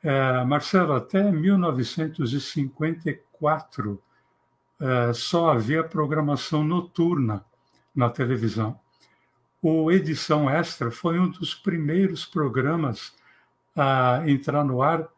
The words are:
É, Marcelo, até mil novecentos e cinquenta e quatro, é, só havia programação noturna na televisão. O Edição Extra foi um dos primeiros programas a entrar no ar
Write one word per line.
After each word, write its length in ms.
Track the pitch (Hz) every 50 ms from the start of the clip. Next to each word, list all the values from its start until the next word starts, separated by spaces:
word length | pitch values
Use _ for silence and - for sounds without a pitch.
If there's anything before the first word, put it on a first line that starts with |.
| -
É, 420 | 160 139 135 135 131 127 127 127
Marcelo, 500 | 123 143 147 143 - - 190 180 151 147
até 360 | 127 123 - - 190 196 208
mil 260 | 190 156 156 190 202
novecentos 760 | 196 180 170 143 127 123 - - - 160 160 156 160 147 117 120
e 80 | 143
cinquenta 680 | 135 - - 151 139 135 - - 151 160 165 165 165 160
e 120 | 135 - _ _ _
quatro, 680 | _ 156 147 156 151 151 _ - - 104 104 101 95 _ _ _ _ _ _ _ _ _ _ _ _ _ _ _ _
é, 320 | 151 131 127 123 120 120 120
só 380 | 117 - - - 170 170 165
havia 340 | 147 123 107 107 147 160 160
programação 800 | 165 - 156 151 139 156 156 151 143 147 135 - - - 151 151
noturna 800 | 151 165 180 175 175 _ - 165 170 175 151 135 110 107 101 - _ _ _ _ _ _ _ _ _ _
na 160 | 135 123 117
televisão. 680 | 120 - 131 120 131 117 110 113 92 107 110 107 - - _ _ _ _ _ _ _ _ _ _ _ _ _ _ _ _ -
O 280 | 160 160 160 160 160
Edição 600 | 175 190 156 151 156 - - - 156 151 147 135
Extra 400 | 135 160 170 165 - - 127 117
foi 280 | 117 - - 175 165 175
um 120 | 185 175
dos 240 | 143 - 170 156 -
primeiros 720 | - _ 196 180 170 156 143 156 180 196 185 175 - -
programas 880 | - - 165 151 139 113 131 127 139 160 170 156 135 110 - - - _ _ _ _ _ _ _ _ _ _ _ _ _
a 460 | - 143 135 135 131 127 127 123 131 170
entrar 380 | 156 143 131 139 - 135 147 147
no 180 | 139 131 123 131
ar 260 | 147 165 170 156 - _